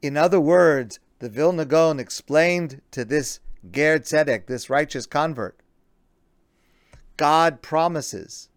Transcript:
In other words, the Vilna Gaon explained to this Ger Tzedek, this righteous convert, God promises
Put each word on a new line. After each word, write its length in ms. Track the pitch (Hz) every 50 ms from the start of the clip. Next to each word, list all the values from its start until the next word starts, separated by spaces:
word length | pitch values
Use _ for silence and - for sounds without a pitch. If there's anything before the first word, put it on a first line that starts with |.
In 160 | - 143 139 147
other 220 | 156 180 180 190
words, 600 | 156 147 170 180 180 165 151 139 127 110 - - _ _ _ _
the 100 | - 123
Vilna 360 | 104 117 151 170 180 165 160
Gaon 340 | 135 147 160 165 160 156 139
explained 800 | 123 - - - - _ 143 151 165 175 175 175 170 156 131 139 _ _
to 140 | - - 123
this 340 | 110 135 151 139 - - - _ - - - - 92
Ger 300 | 90 139 147 156 160 156
Tzedek, 480 | - - - 151 156 139 123 110 - -
this 220 | 127 120 - -
righteous 360 | 131 139 151 147 - 135 113
convert, 540 | - - 147 151 160 156 123 107 90 - _ _ _ _ _ _ _ _ _ _ _ _ _ _ _ _ _ _ _ _ _ _ _ _ _ _ _ _ - - - _ -
God 440 | 156 147 156 160 165 165 151 120
promises 880 | - - - 156 160 175 170 156 135 - - 98 82 - - - - _ _